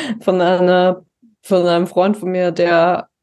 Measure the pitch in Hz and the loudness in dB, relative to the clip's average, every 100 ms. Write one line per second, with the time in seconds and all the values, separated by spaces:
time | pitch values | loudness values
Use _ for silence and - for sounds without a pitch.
0 | 285 220 - 185 175 180 180 180 185 185 | -8 -6 -2 0 0 2 2 2 2 -2
1 | _ _ _ _ - 180 175 170 175 180 | _ _ _ _ -2 0 2 0 0 0
2 | 190 202 185 185 180 165 175 170 175 175 | 0 -2 -4 -4 -2 -2 0 2 2 -2
3 | - _ | -6 _